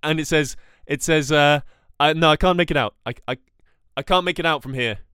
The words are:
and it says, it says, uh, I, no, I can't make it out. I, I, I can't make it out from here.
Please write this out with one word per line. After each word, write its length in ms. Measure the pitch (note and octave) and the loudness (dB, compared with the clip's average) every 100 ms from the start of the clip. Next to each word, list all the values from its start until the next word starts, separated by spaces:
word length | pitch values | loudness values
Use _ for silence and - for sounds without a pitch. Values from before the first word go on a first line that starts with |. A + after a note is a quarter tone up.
and 180 | D3+ D#3+ | -2 -4
it 60 | D3+ | 0
says, 300 | D#3+ C#3+ - - _ - | 0 -2 -8 -20 _ -8
it 160 | C#3+ | -6
says, 300 | - D#3 C#3+ | 0 0 2
uh, 280 | D3+ D3 D3 - _ _ - | 2 4 2 -2 _ _ 0
I, 140 | D3 | 0
no, 160 | D#3 E3 | 4 2
I 80 | D3+ | 4
can't 220 | F#3 F3+ | 2 2
make 120 | E3 | 0
it 60 | D3 | 0
out. 180 | A2 _ - | -2 _ -12
I, 80 | B2 - | -10 -10
I, 120 | C3 _ _ _ _ _ - | -10 _ _ _ _ _ -12
I 60 | |
can't 240 | C#3+ F#3 F3+ | 0 0 0
make 120 | E3+ | -4
it 60 | |
out 180 | E3 D3+ | -2 -4
from 120 | C3+ | -6
here. 240 | C3 A#2+ G#2+ - | -4 -4 -4 -12